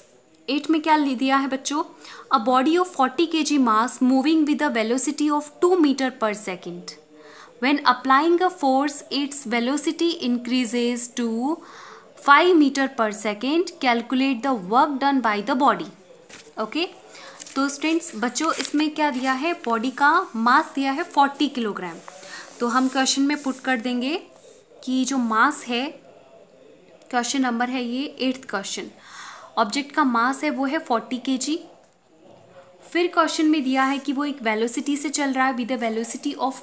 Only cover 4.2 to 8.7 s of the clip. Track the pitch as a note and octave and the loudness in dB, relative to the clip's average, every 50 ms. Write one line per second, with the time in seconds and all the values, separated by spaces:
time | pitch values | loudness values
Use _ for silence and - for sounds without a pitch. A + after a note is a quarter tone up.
4.2 | B3+ D#4 E4 D#4+ D4 C#4+ C#4+ A#3 D4+ C#4+ A#3 A3+ A3 A3 B3 C4+ - D4+ D4 - | 4 4 2 2 2 2 0 0 0 0 0 0 0 0 0 0 0 0 0 0
5.2 | D4 D4+ D4 D4 D4 - - - F4+ F4+ F#4 F4+ D4 C#4 C4+ C4+ C4+ B3+ B3+ - | 0 0 0 -2 -4 -6 -4 0 2 4 4 4 4 4 2 0 -2 -4 -2 -2
6.2 | A3 G#3+ G3+ G#3 - G3 F3+ F3+ - F3+ F3 F3 - - - - - _ - - | -2 -2 -2 -2 -4 -4 -6 -8 -10 -12 -12 -12 -14 -16 -18 -18 -20 _ -20 -20
7.2 | - - - - - - - - A#3+ C4+ D4 C#4+ D4 B3 B3 - - C4 C4 C#4 | -20 -20 -20 -20 -20 -20 -8 -2 0 0 0 2 2 2 0 2 2 4 4 4
8.2 | D#4+ E4+ F4 E4+ F#4 F4+ F4+ - C#4+ C4 | 4 4 4 4 2 0 0 0 2 2